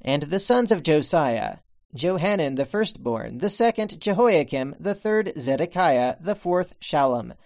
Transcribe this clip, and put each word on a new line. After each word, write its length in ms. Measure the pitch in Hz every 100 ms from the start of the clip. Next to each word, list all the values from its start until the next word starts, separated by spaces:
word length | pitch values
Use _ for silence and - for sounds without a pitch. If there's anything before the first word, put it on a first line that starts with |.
And 240 | 131 143
the 160 | 147 190
sons 320 | - 247 233
of 100 | 196
Josiah, 760 | 160 151 - 170 135 110 104 - _ _ _
Johanan 600 | 127 170 190 185 196 139
the 100 | 131
firstborn, 720 | 135 208 220 - 120 113 110 117
the 120 | 196
second 500 | - 233 226 214 156
Jehoiakim, 760 | 208 196 240 170 131 139 135 -
the 140 | 180
third 380 | 202 214 214 196 -
Zedekiah, 800 | 127 269 175 180 175 127 123 -
the 140 | 165
fourth 440 | 202 175 180 180 -
Shallum. 540 | - 151 135 120 120 -